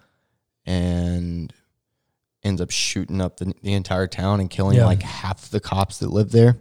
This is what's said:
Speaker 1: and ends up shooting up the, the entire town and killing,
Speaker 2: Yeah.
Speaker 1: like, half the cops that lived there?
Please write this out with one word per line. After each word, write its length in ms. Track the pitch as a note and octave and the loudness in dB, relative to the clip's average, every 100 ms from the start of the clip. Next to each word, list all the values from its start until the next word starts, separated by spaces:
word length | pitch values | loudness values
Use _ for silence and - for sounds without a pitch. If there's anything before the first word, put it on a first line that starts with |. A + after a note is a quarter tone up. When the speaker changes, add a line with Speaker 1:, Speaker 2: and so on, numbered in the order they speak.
| _ _ _ _ _ _ - | _ _ _ _ _ _ -4
Speaker 1:
and 840 | F2+ F2 F2 F2 F2 F2 E2+ D#2+ - _ _ _ _ _ _ _ _ | -2 0 -2 -2 -4 -6 -8 -10 -14 _ _ _ _ _ _ _ _
ends 160 | G2+ F2+ | -4 -2
up 100 | F2 | -4
shooting 520 | - - G2 - F#2+ | -4 -4 -4 -6 -4
up 160 | F2+ - | -4 -6
the, 160 | F#2 - | -8 -8
the 100 | G#2 | -4
entire 340 | G2+ F2+ F#2 F#2 | -4 -2 -2 -4
town 320 | - F#2+ G2+ | -2 0 0
and 100 | F#2 | -2
killing, 260 | - G2 B2 | -2 2 4
Speaker 2:
Yeah. 80 | |
Speaker 1:
like, 180 | A2 G2+ | 6 2
half 460 | - - - - - | -2 -8 -8 -8 -6
the 120 | - | -6
cops 380 | - - - - | -4 -2 -2 -4
that 120 | - | -2
lived 220 | G2 - | 0 4
there? 260 | A#2 A#2+ A#2+ | 6 6 6